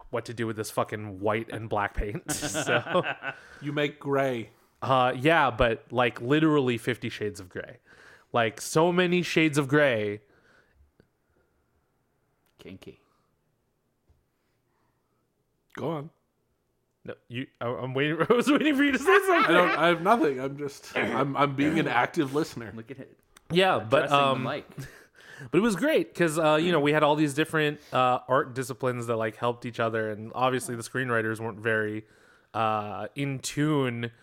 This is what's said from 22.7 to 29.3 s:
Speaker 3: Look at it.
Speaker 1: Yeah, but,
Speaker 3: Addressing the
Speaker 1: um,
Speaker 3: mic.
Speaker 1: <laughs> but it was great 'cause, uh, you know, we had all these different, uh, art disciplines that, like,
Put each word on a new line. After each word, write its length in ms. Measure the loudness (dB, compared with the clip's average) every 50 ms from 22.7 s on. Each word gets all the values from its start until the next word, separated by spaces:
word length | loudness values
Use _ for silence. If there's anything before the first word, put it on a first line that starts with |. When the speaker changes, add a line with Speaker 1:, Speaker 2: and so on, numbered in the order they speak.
| -12
Speaker 3:
Look 140 | -12 -14 -14
at 80 | -16 -16
it. 180 | -18 -20 -20 _ _ _ _ _ _ -2
Speaker 1:
Yeah, 280 | 2 2 4 4 2 0
but, 260 | 0 2 2 2 4
Speaker 3:
Addressing 120 | 4 4 4
the 60 | 4
Speaker 1:
um, 200 | 4 2 0 -2
Speaker 3:
mic. 220 | -4 -6 -8 -10 -14 -16 -16 -16 -16 -18 -20 -20 _
Speaker 1:
<laughs> 420 | _ _ -20 -20 -20 -18 -8 -2
but 60 | 0 2
it 40 |
was 140 | 2 2 2
great 380 | 0 2 2 2 2 0 0 -2
'cause, 240 | 0 0 0 0 2
uh, 180 | 2 4 4 4
you 100 | 4 2
know, 80 | 2 4
we 140 | 4 4 4
had 80 | 4
all 140 | 4 4 4
these 180 | 4 2 0 0
different, 460 | 0 -2 0 0 0 0 0 -2 -4 -8 -4
uh, 280 | 0 2 2 2 2 0 0 0
art 260 | 0 0 0 0 -4
disciplines 540 | -8 -6 -6 -6 -4 -4 -4 -2 -2 -4 -4
that, 80 | -2 -2
like, 180 | -2 -4